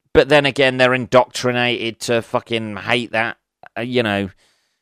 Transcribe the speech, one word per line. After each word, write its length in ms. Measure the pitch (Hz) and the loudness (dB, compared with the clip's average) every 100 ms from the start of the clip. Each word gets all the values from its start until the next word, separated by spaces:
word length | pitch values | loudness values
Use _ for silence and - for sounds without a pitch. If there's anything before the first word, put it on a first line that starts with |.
| _ | _
but 160 | 156 135 | 0 4
then 160 | 147 139 | 2 2
again, 320 | 123 131 127 | 2 0 4
they're 160 | 127 | 2
indoctrinated 1080 | 127 120 127 117 - 123 123 123 117 113 110 | 2 2 2 2 -2 -4 0 -2 -2 -6 -8
to 200 | - 117 | -2 -2
fucking 560 | - 120 - 113 110 98 | -2 -6 -4 -6 -6 -8
hate 340 | 98 123 117 | -2 -2 -2
that, 260 | 110 113 - _ _ - - | -4 -4 -8 _ _ -16 -10
uh, 40 | |
you 200 | 123 123 | -4 -2
know, 280 | 113 101 98 - _ _ _ _ | 0 -2 -4 -10 _ _ _ _